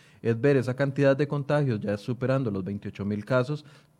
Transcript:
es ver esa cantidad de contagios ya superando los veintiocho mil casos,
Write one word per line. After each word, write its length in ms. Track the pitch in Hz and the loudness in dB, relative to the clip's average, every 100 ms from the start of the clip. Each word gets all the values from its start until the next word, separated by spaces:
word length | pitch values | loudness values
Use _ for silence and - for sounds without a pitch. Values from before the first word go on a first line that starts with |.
| _ _ | _ _
es 200 | 113 117 | -2 2
ver 160 | 143 139 | 4 4
esa 180 | 117 | 2
cantidad 420 | 127 139 139 139 135 | -2 -2 2 4 4
de 120 | 147 | 0
contagios 500 | 147 135 147 143 110 | -2 0 0 0 0
ya 160 | 101 104 | -2 -4
superando 540 | - 120 127 135 123 | -4 -4 0 0 0
los 140 | 95 | -2
veintiocho 400 | 92 101 104 - | -4 -6 -8 -6
mil 200 | 101 104 | -4 -4
casos, 400 | 101 127 123 147 - - _ _ | 0 0 0 -4 -10 -20 _ _